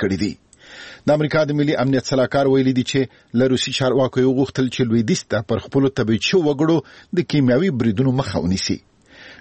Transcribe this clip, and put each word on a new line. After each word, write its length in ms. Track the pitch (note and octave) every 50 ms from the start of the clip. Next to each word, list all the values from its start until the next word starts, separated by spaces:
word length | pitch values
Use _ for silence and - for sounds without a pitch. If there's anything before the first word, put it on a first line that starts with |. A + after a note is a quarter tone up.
| -
کړې 140 | G2 F#2+
دي. 160 | E2+ G#2 G2+ - - _ _ _ _ - - - - - - - - -
د 40 | -
امریکا 340 | D3 D3+ D3+ D3 - D#3+ D#3
د 80 | C#3+ D3
ملي 240 | D3 D3 D3 D3
امنیت 280 | - B2 C3+ C3+ C3 -
سلاکار 420 | - - C3 B2+ A#2+ - C#3+ C#3
ویلي 260 | C3+ C3+ C3+ C3 C3 C3
دي 100 | B2 B2
چې 180 | - - C3+ C3 A#2+ - - _ _ -
له 120 | A#2 B2+
روسي 260 | C3 C3 B2 - - -
چارواکو 480 | - C#3 B2+ B2 C3+ C3 B2+ - C3
یې 60 | B2+
وغوښتل 400 | C3 C3 B2+ C#3 C3 - - C3 B2+
چې 120 | - -
لویدیځ 460 | C3 A2+ A2 A#2 A2+ A2+ F#3 - - -
ته 180 | - G#2 A2 -
پر 100 | A#2 G2+
خپلو 300 | - - - C#3 C3+ C3+
تبعید 320 | C3 - A#2+ G#2+ A2+ G#2
شوو 260 | - - - F#3+ E3
وګړو 320 | D3 D3 C3+ D#3+ D#3 E3 D#3+ - - - - - _ -
د 60 | F3+
کیمیاوي 500 | D#3 - - D3+ C3+ B2 B2 C3 F3 G3
بریدونو 420 | D3+ A#2 A#2+ A#2 G#2 F#2 C3+ C3+ B2
مخه 260 | C3 C3 G2+ F#2+ -
ونیسي. 380 | - F2 F#2+ F#2+ - - - - - _ _ _ _ _ - - - - - -